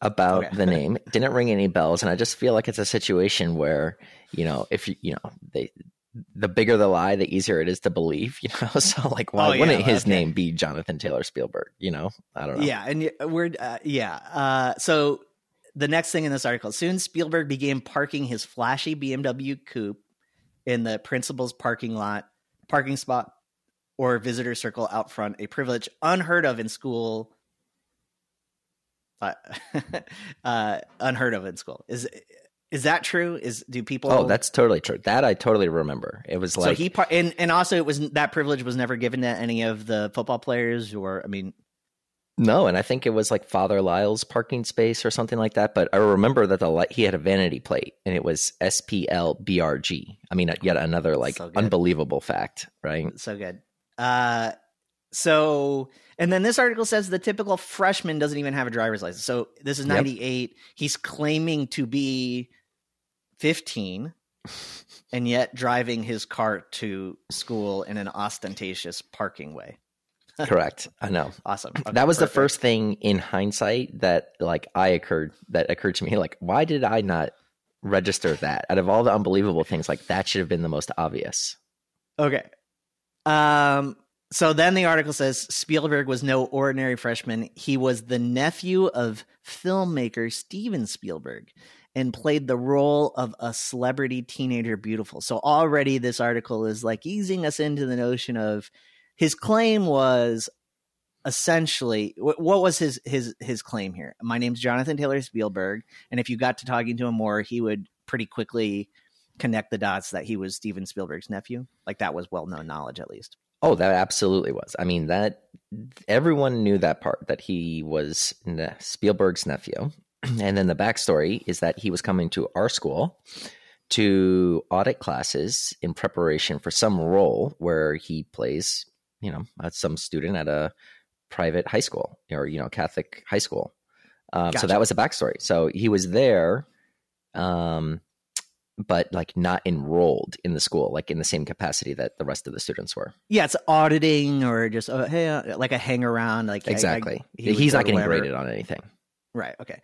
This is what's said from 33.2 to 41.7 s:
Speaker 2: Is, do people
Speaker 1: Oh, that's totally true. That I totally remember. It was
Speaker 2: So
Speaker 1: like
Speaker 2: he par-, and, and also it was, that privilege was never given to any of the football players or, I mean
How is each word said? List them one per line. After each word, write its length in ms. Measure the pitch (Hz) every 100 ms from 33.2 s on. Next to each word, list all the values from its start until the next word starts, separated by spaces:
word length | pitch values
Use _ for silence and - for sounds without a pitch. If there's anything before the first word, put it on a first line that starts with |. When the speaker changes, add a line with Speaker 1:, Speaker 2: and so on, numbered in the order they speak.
| 175 170
Speaker 2:
Is, 220 | 123 110 -
do 120 | 123
people 300 | 110 135 139
Speaker 1:
Oh, 120 | 127 -
that's 240 | 110 -
totally 320 | - 117 87
true. 160 | - - 101
That 180 | 117
I 100 | 135
totally 360 | 95 120 107 90
remember. 540 | 82 76 64 - - -
It 100 | 90
was 160 | 90
Speaker 2:
So 80 | 92
Speaker 1:
like 160 | 87 143
Speaker 2:
he 120 | 180
par-, 180 | - 185
and, 240 | 170 170 160
and 140 | 170
also 260 | 170 175 180
it 80 | 151
was, 260 | 143 147
that 220 | 147 147
privilege 280 | 160 143 139
was 120 | 123 127
never 220 | 123 120
given 240 | 120 127
to 60 | 123
any 340 | 101 117 113
of 240 | 113 107 107
the 260 | 107 104
football 240 | - 117 120
players 540 | - 120 117 117 110
or, 280 | 104 95 95
I 40 | 101
mean 260 | 98 95 - _